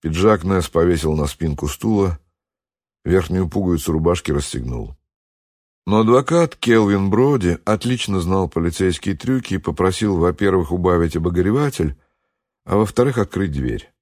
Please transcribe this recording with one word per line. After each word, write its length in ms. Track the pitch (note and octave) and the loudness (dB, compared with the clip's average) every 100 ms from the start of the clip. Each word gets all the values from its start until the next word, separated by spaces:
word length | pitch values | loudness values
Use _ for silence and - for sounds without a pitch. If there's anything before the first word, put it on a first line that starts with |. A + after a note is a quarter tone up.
Пиджак 420 | D#2+ D#2+ G2+ G#2+ | -4 0 2 2
Несс 260 | F2 F#2+ E2 | 2 -2 0
повесил 460 | E2+ E2+ E2+ D#2 D#2 | 2 2 2 0 -2
на 120 | D2 | -2
спинку 400 | - E2 C#2+ D2 | -4 -6 -4 -6
стула, 520 | - A2 G#2+ F#2+ E2 _ _ _ _ _ _ _ _ - | -4 -2 0 0 -2 _ _ _ _ _ _ _ _ 0
верхнюю 440 | F#2 F2+ F#2 F2+ | 0 0 -2 -2
пуговицу 440 | G#2 F#2 E2+ D#2+ | -2 0 0 0
рубашки 380 | D#2+ E2 E2 - | 0 0 0 -2
расстегнул. 680 | C#2+ C#2+ B1+ A#1+ B1 - C2+ _ _ _ _ _ _ _ _ - | -4 -4 -8 -8 -10 -10 -16 _ _ _ _ _ _ _ _ -2
Но 120 | G#2+ | 2
адвокат 580 | A2 B2+ C3+ E3 E3 - | 4 4 4 2 0 -2
Келвин 520 | - A2+ G#2 G2+ G2 | 2 4 4 2 2
Броди 500 | G2+ C3+ C#3 F2 E2+ | 2 2 2 0 -2
отлично 560 | - G#2+ A#2+ B2+ - F#2+ | -2 -2 -2 -4 -2 -2
знал 300 | E2+ F#2+ F2+ | 0 0 0
полицейские 680 | - E2+ D#2+ F#2+ E2+ - F2+ | -2 -2 0 -2 0 -4 -6
трюки 380 | A#2+ C3 A#2 | -2 -4 -2
и 40 | F#2 | -6
попросил, 600 | - D2 F#2 F#2 G#2+ F#2 | -4 -2 -2 0 -2 2
во-первых, 560 | F2 E2 G2+ F#2+ D#2+ | 0 0 0 2 0
убавить 420 | F2+ F2+ F2 E2+ E2 | -2 2 2 2 0
обогреватель, 840 | E2 F2 F#2 B2 D3 - D#2 C#2 _ _ _ _ _ _ - | -2 0 0 0 -2 -2 -4 -4 _ _ _ _ _ _ -2
а 100 | - | 0
во-вторых, 420 | D3 - B2+ A#2 | 0 0 0 0
открыть 360 | G2+ - F#2+ | -4 -2 -4
дверь. 360 | C#2 B1 A1+ - _ | -4 -4 -6 -12 _